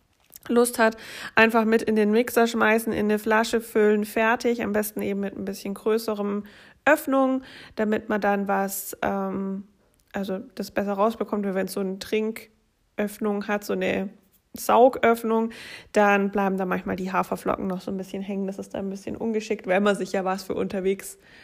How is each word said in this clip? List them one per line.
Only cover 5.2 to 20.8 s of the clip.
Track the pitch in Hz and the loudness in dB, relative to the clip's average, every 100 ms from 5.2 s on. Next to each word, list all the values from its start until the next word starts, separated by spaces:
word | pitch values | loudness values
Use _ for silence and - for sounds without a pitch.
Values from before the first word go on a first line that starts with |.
| 196 202 | -6 -6
ein | |
bisschen | 196 196 202 | -8 -8 -8
größerem | 196 220 220 226 208 202 202 208 - - _ | -4 -2 0 -2 -4 -4 -4 -8 -18 -20 _
Öffnung, | 277 302 285 269 262 262 - - - | 2 4 2 2 2 0 -6 -20 -12
damit | - 214 214 - | -4 -2 -2 -2
man | 214 | -2
dann | 202 202 196 | 0 0 0
was, | 196 196 - - - | 0 -2 -6 -10 -4
ähm, | 202 196 196 196 196 196 - _ _ _ _ | -2 -2 -4 -4 -6 -8 -12 _ _ _ _
also | 202 196 190 - | -8 -6 -6 -8
das | - 196 | -10 -6
besser | - 202 | -4 -2
rausbekommt, | 196 220 220 208 208 | 2 2 0 -4 -2
weil | 202 190 | -2 -2
wenn's | 185 | -2
so | 202 | -2
eine | 190 196 | -4 -4
Trinköffnung | - 214 220 220 - _ _ _ _ - 208 - 214 202 208 | -4 -2 -2 -6 -14 _ _ _ _ -6 -6 -4 -2 -2 -2
hat, | 208 | -4
so | 208 | -2
eine | 190 190 196 190 - _ _ _ - | -2 0 -2 -4 -10 _ _ _ -6
Saugöffnung, | - 214 262 - 233 233 220 226 226 - - - - | 4 8 8 6 2 4 2 0 0 -6 -18 -18 -2
dann | 208 202 202 196 | 4 6 4 2
bleiben | 202 196 190 | 0 0 0
da | |
manchmal | 185 185 190 185 | -2 -4 -4 -4
die | 190 | -2
Haferflocken | 180 180 185 185 - 196 | -2 -2 -2 -2 -2 -2
noch | 185 | -6
so | - | -6
ein | 190 | -8
bisschen | 190 196 | -8 -8
hängen. | 196 196 190 | -6 -6 -6
Das | 196 | -8
ist | 196 | -10
dann | - 196 | -8 -8
ein | |
bisschen | 196 - 208 | -8 -10 -6
ungeschickt, | 226 214 214 214 - | -4 -4 -4 -4 0
wenn | 185 | 2
man | 208 196 | 4 2
sich | 190 | -2
ja | 190 | -2
was | 185 190 | -2 -4
für | - | -4
unterwegs, | - 190 196 | -4 -4 -2